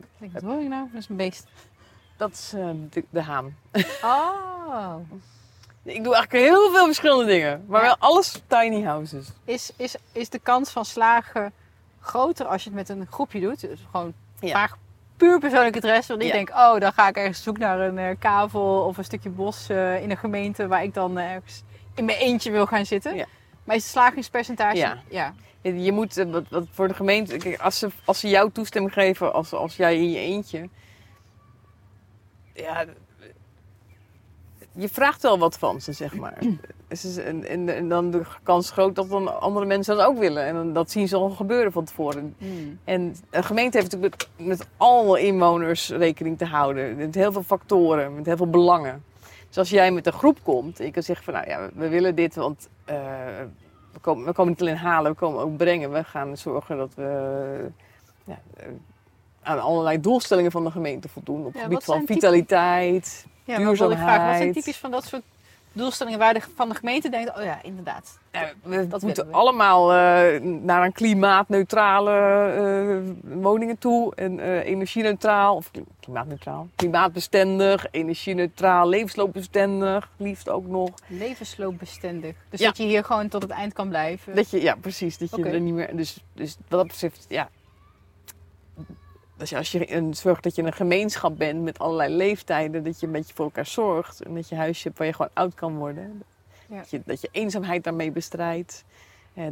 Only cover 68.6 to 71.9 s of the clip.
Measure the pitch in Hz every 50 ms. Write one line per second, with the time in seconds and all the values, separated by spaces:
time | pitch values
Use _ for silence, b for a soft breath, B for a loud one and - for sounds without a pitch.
68.6 | - 170 185 190 190 175 185 202 185 208 147 - - 156 160 170 226 254 254 233
69.6 | 214 196 185 180 175 175 180 180 175 180 175 175 175 175 151 147 120 180 175 151
70.6 | - 180 175 180 180 185 190 - 226 226 214 190 196 202 196 190 202 - 208 196
71.6 | 190 - - 214 208 202